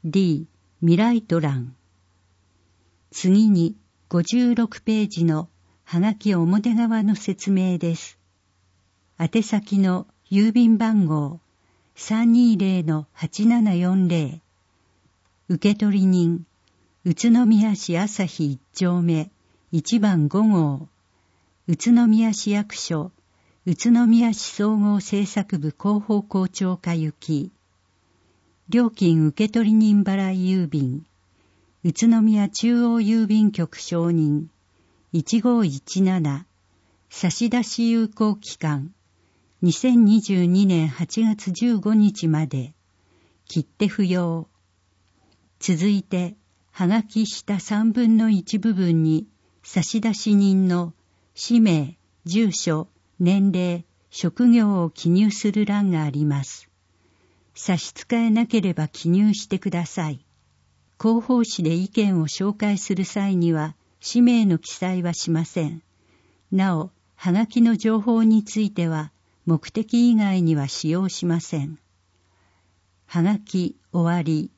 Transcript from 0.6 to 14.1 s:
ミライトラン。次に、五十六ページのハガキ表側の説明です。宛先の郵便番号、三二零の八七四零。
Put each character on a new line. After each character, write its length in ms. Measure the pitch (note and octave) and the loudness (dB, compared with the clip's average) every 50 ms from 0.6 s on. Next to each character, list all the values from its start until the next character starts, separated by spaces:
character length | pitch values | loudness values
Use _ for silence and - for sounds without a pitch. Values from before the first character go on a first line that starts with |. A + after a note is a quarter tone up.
| _ _ _ _ | _ _ _ _
ミ 160 | E3+ E3 E3+ | 2 2 4
ラ 140 | E3+ G#3+ A#3 | 4 4 2
イ 100 | A#3+ A3+ | 0 0
ト 180 | A3 - F3+ E3 | -2 -2 -2 -2
ラ 160 | D#3 D3 C#3 | 0 -2 -4
ン。 200 | B2+ A#2+ B2+ B2+ _ _ _ _ _ _ _ _ _ _ _ _ _ _ _ _ _ _ _ _ _ _ _ _ _ _ _ | -4 -6 -10 -16 _ _ _ _ _ _ _ _ _ _ _ _ _ _ _ _ _ _ _ _ _ _ _ _ _ _ _
次 380 | - - - F#3 F#3 G#3 A3 G#3+ | -14 -4 0 4 4 6 6 4
に、 260 | G3+ F3 E3 E3 - _ _ _ _ _ _ | 4 4 2 0 -2 _ _ _ _ _ _
五 140 | _ - F3 | _ -2 -2
十 340 | E3+ - A3+ B3 B3 A#3+ A#3+ | -2 0 0 0 2 2 2
六 260 | A3 A#3 G#3+ - - | 0 -2 -2 -4 -8
ペ 220 | _ - A3 G#3+ G#3+ | _ -2 -2 0 -2
ー 40 | |
ジ 180 | G3+ - E3 E3+ | -4 -2 0 0
の 240 | E3 D#3 D#3 E3+ - _ _ _ _ _ _ _ | 0 0 -2 -6 -10 _ _ _ _ _ _ _
ハ 160 | - - E3+ | -6 -2 0
ガ 140 | F#3 A3 G#3 | 0 0 -2
キ 200 | G#3+ - G#3 G3 | -2 -2 0 0
表 400 | F3 E3 E3+ F#3+ G#3 G#3 A#3+ A3+ | 2 2 2 0 0 0 0 0
側 300 | A3+ A#3 A3+ A3+ A3 G#3 | 0 0 0 0 0 0
の 120 | G#3 G#3 | 0 -2
説 360 | - - - F#3 - - G3 | -2 -2 -8 -8 -6 -2 0
明 260 | G3 F#3 F#3 F#3 F3+ | 0 2 2 0 -2
で 180 | E3+ F3 E3+ E3 | -2 -2 -4 -4
す。 220 | - - - - _ _ _ _ _ _ _ _ _ _ _ _ _ _ _ _ _ _ _ _ - | -6 -8 -18 -20 _ _ _ _ _ _ _ _ _ _ _ _ _ _ _ _ _ _ _ _ -6
宛 240 | E3 D#3+ - A3+ G#3+ | -6 -2 -2 -2 -2
先 360 | - - G3+ G3+ - G#3 G3 | 0 -4 -4 -4 -2 0 0
の 280 | F#3+ F#3 F3+ F#3 F3+ _ _ _ _ _ | 0 0 0 -4 -6 _ _ _ _ _
郵 200 | F#3+ G3 G#3 A3+ | 0 2 2 2
便 260 | G#3 A#3+ A#3+ A3+ A3 | 4 4 4 4 4
番 280 | G3+ A3+ A3 A3 G#3 F#3 | 2 2 0 2 2 2
号、 340 | D#3 D#3 D3+ D3 C#3 E3 E3 _ _ _ _ _ _ _ _ _ _ _ | 2 0 -2 -4 -6 -8 -14 _ _ _ _ _ _ _ _ _ _ _
三 360 | - - - A3 A3 A#3 A#3 | -20 -8 -4 -2 2 2 4
二 260 | A#3 B3 B3 A#3+ A3 | 4 6 6 4 4
零 260 | F3+ G3 F#3+ F#3+ F3+ E3 | 2 0 0 0 0 0
の 240 | D#3 D#3+ D#3 D3 _ _ | -2 -2 -4 -4 _ _
八 320 | - E3 - - - G#3+ | -10 -10 -8 -4 0 2
七 300 | A3+ A#3+ A#3+ A3 G#3+ F3+ | 2 4 4 2 2 2
四 320 | F3 F3+ F3+ F#3 F#3+ F#3 | 0 0 2 2 2 2
零。 340 | E3+ | 2